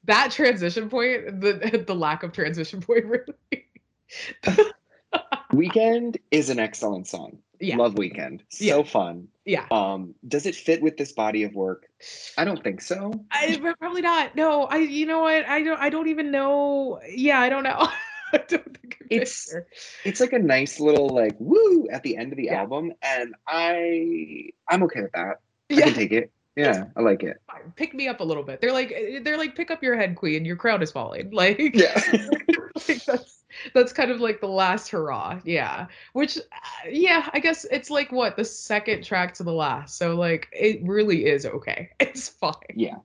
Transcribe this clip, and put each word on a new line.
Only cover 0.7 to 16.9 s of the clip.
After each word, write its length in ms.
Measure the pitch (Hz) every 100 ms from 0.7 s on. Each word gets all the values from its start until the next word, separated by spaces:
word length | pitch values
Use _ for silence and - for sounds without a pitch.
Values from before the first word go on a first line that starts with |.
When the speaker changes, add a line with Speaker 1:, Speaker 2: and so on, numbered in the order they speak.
| 180 220
Speaker 1:
point, 520 | 247 247 240 - 196
the, 440 | 196 196 220 220 175
the 80 |
lack 280 | 180 151 160
of 100 | 175
transition 480 | 185 156 165 160 190
point, 240 | 180 233
<laughs> 20 | 214
really. 600 | 247 254 - _ - _ _ _ _ _ - - -
<laughs> 280 | - 190 427 - _ _ _ 359 - - -
Speaker 2:
Weeknd 640 | 262 180 226 226 233 240 226 _
is 200 | 151 131
an 80 | 123
excellent 480 | 110 - 107 95 95
song. 300 | 87 67 - _ _
Speaker 1:
Yeah. 180 | 185 120
Speaker 2:
Love 180 | 120
Weeknd. 460 | 104 90 - 69 - _
So 160 | -
Speaker 1:
Yeah. 180 | 175 147
Speaker 2:
fun. 460 | 147 - 87 85 90 _
Speaker 1:
Yeah. 220 | - 165 -
Speaker 2:
Um, 440 | 113 98 98 90 - 120
does 180 | 143 185
it 80 |
fit 260 | 165 - 165
with 140 | 156 156
this 160 | 139
body 300 | - 110 107
of 120 | 104
work? 340 | 101 95 92 _ _ - - - -
I 60 |
don't 180 | 170 175
think 180 | 214 185
so. 320 | - 185 202 220 208
Speaker 1:
I, 260 | 285 302 311
but 180 | 330 339
probably 240 | 339 359
not. 320 | 339 339 277 -
No, 280 | 311 294
I, 120 | 269 302
you 280 | 311 285 311
know 140 | 320
what? 260 | 320 320 262
I 160 | 294
don't, 180 | 311 311
I 100 | 285
don't 180 | 311 320
even 220 | 311 294
know. 680 | 277 269 285 285 277 269